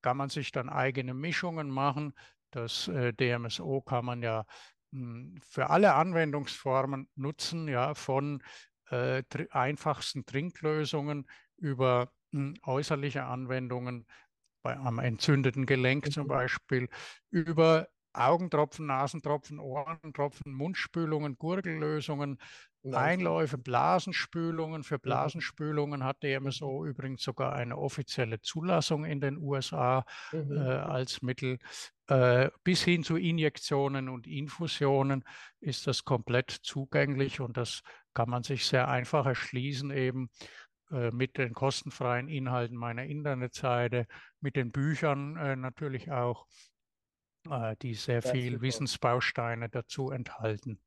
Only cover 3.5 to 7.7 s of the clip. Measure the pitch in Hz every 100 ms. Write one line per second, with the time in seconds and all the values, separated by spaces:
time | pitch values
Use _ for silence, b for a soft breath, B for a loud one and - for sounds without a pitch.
3.5 | - 147 139 - 127 123 120 120 110 107
4.5 | B B B _ 135 123 117 135 180 -
5.5 | - 131 165 202 143 170 165 160 147 135
6.5 | - 139 131 131 135 135 - 135 151 -
7.5 | 170 156